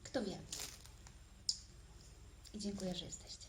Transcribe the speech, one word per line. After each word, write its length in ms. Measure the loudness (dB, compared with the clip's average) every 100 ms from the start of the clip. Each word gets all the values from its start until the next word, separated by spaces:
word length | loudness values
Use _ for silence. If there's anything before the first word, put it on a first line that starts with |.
kto 200 | 6 6
wie. 140 | 6 2 -2 -2 -2 -4 -10 -10 -12 -12 -12 0 4 4 2 -12 -12 -10 -10 -10 -10 -10 -6
I 60 | 0
dziękuję, 360 | 2 4 4 4
że 100 | 0
jesteście. 440 | -4 -6 -8